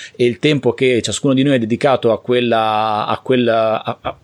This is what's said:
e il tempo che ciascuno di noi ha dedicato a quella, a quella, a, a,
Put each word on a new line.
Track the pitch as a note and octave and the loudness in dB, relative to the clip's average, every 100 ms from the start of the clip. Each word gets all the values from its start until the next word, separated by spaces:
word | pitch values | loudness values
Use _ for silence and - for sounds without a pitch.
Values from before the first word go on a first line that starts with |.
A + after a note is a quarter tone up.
| - - | -12 -2
e | B2 | 0
il | A2+ | 0
tempo | D3+ D3 B2 A2 | 0 0 0 0
che | C3 A#2 | 2 2
ciascuno | G#2+ G2+ C#3+ | -2 -2 0
di | C3 | 2
noi | C#3+ C3 | 2 0
ha | |
dedicato | A2 A#2 C#3+ B2+ A#2 | 0 0 0 2 0
a | G#2+ | 0
quella, | - B2 A#2+ A2 A2 G#2+ A2 G#2+ - | 0 0 0 0 0 0 0 -2 -4
a | G#2+ | -4
quella, | - B2+ A#2 A2+ | -2 0 2 2
a, | A2 A2 - - | 0 -2 -4 -8
a, | C3 - | -10 -12